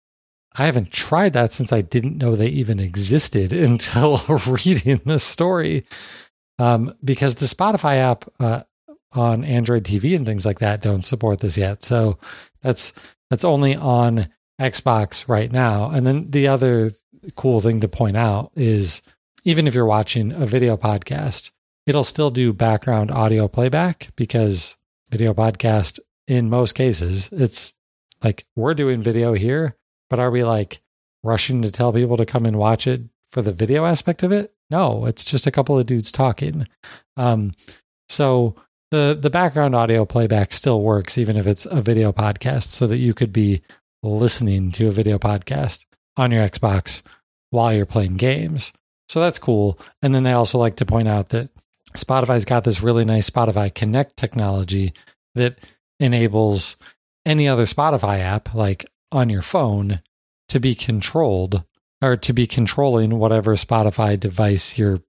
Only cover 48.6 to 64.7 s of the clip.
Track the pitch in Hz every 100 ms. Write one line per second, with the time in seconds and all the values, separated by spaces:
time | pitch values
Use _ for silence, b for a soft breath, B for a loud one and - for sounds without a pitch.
48.6 | - - _ _ - 160 175 - - 107
49.6 | 101 90 B _ 139 131 131 123 113 123
50.6 | 117 - 98 117 110 104 98 117 135 _
51.6 | _ _ _ - - 131 123 120 101 120
52.6 | 120 92 113 117 110 110 - 123 113 101
53.6 | 98 - 107 127 139 - 113 117 101 98
54.6 | 90 98 95 b b _ _ 120 123 -
55.6 | B B _ - 131 120 113 107 107 101
56.6 | - - B _ _ _ - 151 143 120
57.6 | 110 - 151 135 101 98 92 104 - 110
58.6 | 101 95 - _ _ 143 117 98 - 185
59.6 | 123 101 101 92 - _ _ _ - 135
60.6 | 127 113 - 110 - 160 143 92 95 98
61.6 | - _ _ _ 135 120 - 123 117 -
62.6 | 110 - 139 117 110 113 110 110 104 104
63.6 | - 113 107 107 107 101 98 87 104 95
64.6 | -